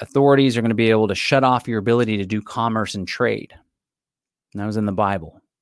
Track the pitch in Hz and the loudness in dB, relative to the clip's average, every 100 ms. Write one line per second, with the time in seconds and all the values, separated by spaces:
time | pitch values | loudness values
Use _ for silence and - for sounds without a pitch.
0 | - 139 139 139 135 117 113 110 113 110 | -4 2 4 6 4 2 0 2 2 2
1 | 107 95 - 135 131 123 - 110 104 120 | 2 -2 0 2 2 0 -2 -4 0 0
2 | 110 104 95 104 - 120 117 110 98 101 | 0 -2 -2 -6 -6 -4 -2 -2 -4 -8
3 | 90 - 117 104 - - _ _ _ _ | -8 -2 -2 -2 -8 -20 _ _ _ _
4 | _ _ _ _ _ 101 104 107 104 98 | _ _ _ _ _ -8 -6 -4 -2 0
5 | 101 98 80 _ _ _ | 0 -2 -8 _ _ _